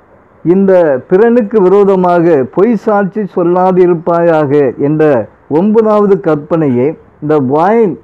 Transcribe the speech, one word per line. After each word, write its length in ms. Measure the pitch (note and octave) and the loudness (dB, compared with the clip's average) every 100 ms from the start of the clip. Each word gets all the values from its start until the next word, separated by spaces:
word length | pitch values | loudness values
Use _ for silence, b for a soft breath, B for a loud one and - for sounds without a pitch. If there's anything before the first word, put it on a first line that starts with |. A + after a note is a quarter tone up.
| _ _ _ _ | _ _ _ _
இந்த 580 | D#3+ F#3+ G3 F#3 D#3+ C3 - | -2 0 2 2 2 -2 0
பிறனுக்கு 540 | F#3 A#3 A#3+ G3+ A3 | 0 2 0 0 0
விரோதமாக 800 | F#3 G3+ G3 F#3+ F3+ F3 E3+ D3 A#2+ | 2 2 2 0 0 0 2 0 -2
பொய் 240 | - A3 G#3+ | -2 0 0
சாட்சி 460 | A3+ G#3 F#3+ G#3+ G3 - | -2 -2 -2 -6 -6 -4
சொல்லாதிருப்பாயாக 1400 | E3+ F3+ F#3 F#3 F3 E3+ F3 E3+ E3+ D#3 C#3+ D3 C3+ - | -2 0 0 2 2 0 -2 0 0 0 0 0 0 -2
என்ற 500 | C#3+ D#3 D#3 B2+ G#2 _ - | -2 0 0 0 -4 _ -6
ஒன்பதாவது 720 | C#3+ G#3 A3 A3 G#3 G3+ G3 | -2 0 0 2 2 0 0
கற்பனையை, 760 | F3 D3+ D3+ E3 D3 A#2+ C#3 D#3 - _ | -2 -4 -2 -2 0 0 -2 -6 -14 _
இந்த 180 | D3 D3+ | -2 -2
wine 600 | B2+ D3+ F#3 A#3 G#3 B2+ | 0 0 0 0 0 -4